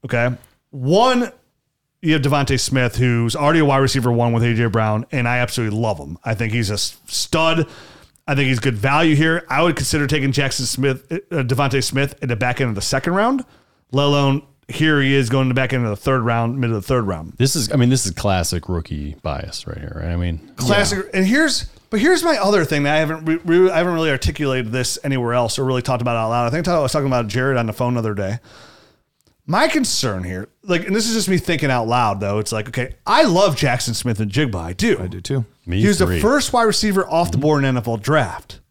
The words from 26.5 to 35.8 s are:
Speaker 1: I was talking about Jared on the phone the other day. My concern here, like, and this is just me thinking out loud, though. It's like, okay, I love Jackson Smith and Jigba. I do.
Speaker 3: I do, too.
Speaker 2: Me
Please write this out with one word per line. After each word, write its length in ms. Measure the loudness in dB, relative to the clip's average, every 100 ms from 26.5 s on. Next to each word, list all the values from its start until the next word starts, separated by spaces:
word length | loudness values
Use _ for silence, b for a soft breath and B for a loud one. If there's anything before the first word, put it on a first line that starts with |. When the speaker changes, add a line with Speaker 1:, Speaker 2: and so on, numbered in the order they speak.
| -2 0
Speaker 1:
I 120 | 0
was 120 | 2
talking 160 | 0 0
about 200 | 0 -2
Jared 280 | -2 0
on 120 | 0 -2
the 60 |
phone 200 | -2 -2
the 60 | 0
other 160 | -2
day. 240 | -4 -4 -6 B B B B B B _ _ _ _ -4
My 200 | 0 0
concern 560 | 0 -2 -2 -2 -4
here, 260 | -6 -8 -10 _
like, 240 | -4 -4 0
and 80 |
this 120 | -2 0
is 60 |
just 160 | -2 0
me 80 | 0
thinking 320 | 0 -2 0
out 180 | 0 0
loud, 320 | 2 0 0
though. 200 | -2 -2
It's 120 | -2
like, 160 | -4 -4
okay, 260 | -6 -8 -8
I 200 | 0 4
love 300 | 4 4 2
Jackson 380 | 2 -2 -2 -4
Smith 260 | -4 -4 -2
and 120 | -2
Jigba. 240 | 0 -2 -4
I 140 | -8
do. 240 | -2 0 0
Speaker 3:
I 60 |
do, 160 | -4 -10
too. 240 | -4 -4 -4 _ -4
Speaker 2:
Me 140 | 0